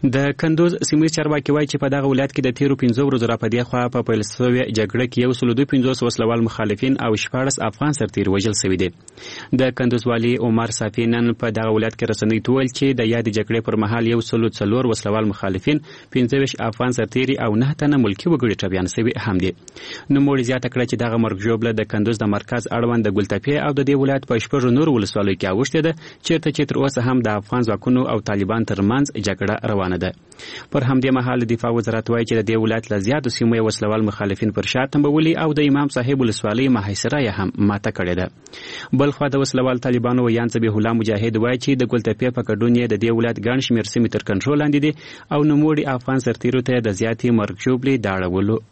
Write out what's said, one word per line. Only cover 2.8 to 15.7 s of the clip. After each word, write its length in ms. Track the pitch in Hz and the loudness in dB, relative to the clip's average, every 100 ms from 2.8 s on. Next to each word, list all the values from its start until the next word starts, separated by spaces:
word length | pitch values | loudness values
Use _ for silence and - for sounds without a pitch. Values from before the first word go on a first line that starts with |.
| 123 117 139 | 2 2 2
ورځو 200 | 131 113 | 2 0
را 80 | 113 | 0
په 40 | 113 | 0
دې 140 | 117 123 | -2 -2
خوا 140 | 123 123 | -2 0
په 80 | 123 120 | -2 0
پیل 140 | 110 | -2
سوې 420 | 104 - 123 123 127 110 | -2 -2 2 2 0 0
جګړه 280 | 104 117 127 | 0 0 -2
کې 60 | 120 | 0
یو 100 | 123 | 0
سلو 200 | 123 123 | 2 0
دوه 120 | 117 139 | 2 2
پنځوس 320 | 135 127 127 | 2 2 0
وسلوال 380 | 120 117 113 117 113 | -2 0 0 2 0
مخالفین 500 | - 107 104 131 135 | 0 -2 0 0 0
او 100 | 117 | 0
شپاړس 420 | 107 - 127 135 131 110 | 0 -2 -2 -2 -2 -4
افغان 260 | - 147 143 | -2 -2 0
سرتیري 300 | 107 - 95 | -2 0 0
وژل 200 | 98 107 | 2 0
سوي 240 | 101 98 92 | 0 0 0
دي. 80 | 90 - - - - - - | -2 -4 -20 -20 -18 -18 -2
د 180 | 127 131 123 | 0 0 0
کندوز 260 | 123 117 120 | 0 0 0
والي 260 | 117 117 123 117 | 0 0 0 0
عمر 260 | 113 113 - | 0 -2 -4
صافي 280 | 110 101 | -4 0
نن 280 | 117 117 120 | 0 2 0
په 160 | 117 117 | 0 -2
دغه 220 | 110 110 | -2 0
ولایت 200 | 107 110 | 0 0
کې 100 | - 110 | -2 -4
رسنیو 320 | 104 107 110 | 0 0 0
ته 80 | 123 | 2
وویل 180 | 127 131 - | 0 0 0
چې 80 | 135 123 | 0 2
د 20 | 113 | 0
یادې 180 | 117 113 107 | 0 0 -2
جګړې 240 | 101 113 | 0 -2
پر 100 | 110 107 | 0 0
مهال 240 | 104 117 117 | 0 0 2
یو 120 | 117 | 0
سلو 280 | 110 117 113 - | 0 0 -2 0
څلور 240 | 101 120 127 | 0 2 0
وسلوال 340 | 107 104 107 110 | 0 0 0 -2
مخالفین، 480 | 98 98 92 - | -4 -4 -2 0